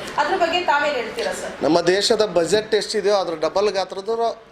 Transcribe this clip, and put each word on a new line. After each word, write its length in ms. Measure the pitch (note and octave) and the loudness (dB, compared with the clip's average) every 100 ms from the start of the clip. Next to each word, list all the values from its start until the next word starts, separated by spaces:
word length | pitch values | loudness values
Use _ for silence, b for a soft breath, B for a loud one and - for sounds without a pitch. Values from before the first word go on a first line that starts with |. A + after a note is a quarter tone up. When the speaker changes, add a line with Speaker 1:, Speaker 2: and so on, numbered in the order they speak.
| B - | B -2
Speaker 1:
ಅದ್ರ 180 | D4 F#4+ | 0 2
ಬಗ್ಗೆ 240 | E4 F4 | 2 2
ತಾವೇನ್ 340 | F4 C#4+ D4+ B3+ | 2 2 2 0
ಹೇಳ್ತೀರಾ 360 | A3 G#3 G3 | -4 -4 -4
ಸರ್? 320 | F3+ - - | -4 -8 -2
Speaker 2:
ನಮ್ಮ 180 | C#3 E3+ | 2 4
ದೇಶದ 440 | E3+ F#3+ G3+ A3 G#3+ | 4 2 2 2 2
ಬಜೆಟ್ 500 | F3 E3 G#3 G#3+ G#3+ | 2 2 0 2 -2
ಎಷ್ಟಿದೆಯೋ 400 | - A3 F#3+ G#3 | 0 -2 2 2
ಅದ್ರ 180 | F3 | 0
ಡಬಲ್ 360 | D#3+ D#3 G#3 G#3 | -2 -2 0 0
ಗಾತ್ರದ 680 | F#3+ F#3 F#3+ G3 A3+ A#3 - - | 0 -4 -6 -6 -2 -2 -4 -12